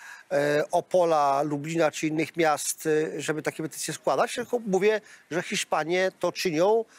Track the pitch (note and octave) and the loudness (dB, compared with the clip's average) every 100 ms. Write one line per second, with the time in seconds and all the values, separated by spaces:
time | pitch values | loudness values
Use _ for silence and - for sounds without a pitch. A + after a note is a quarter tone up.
0 | - - - C#3+ D3 D3 - F3 - F#3 | -18 -18 -2 0 2 2 0 -2 0 2
1 | E3+ D#3 C#3+ C#3 D3+ D3 D3+ E3 D3+ - | 4 4 4 2 0 -4 -2 0 0 0
2 | D#3 D#3 D3+ E3+ D#3+ C#3+ - - D#3 D#3 | -2 -2 -2 0 0 0 -2 -4 -2 0
3 | D#3 D#3+ C#3 D3+ D3 - D#3 - - - | 0 -4 -6 -4 -6 -6 -8 -8 -8 -4
4 | - C#3 A#3+ - A#3 A#3+ A3+ F#3 G#3 G#3+ | 0 0 0 -4 -4 -4 0 2 2 2
5 | - - - D#3+ - G3 - E3+ D3+ F3+ | -2 -20 -8 -6 -4 -4 -2 -2 0 0
6 | F#3+ - F3 - F#3+ D3+ F#3+ A3+ A3 | 0 -2 -4 -2 -2 2 4 2 0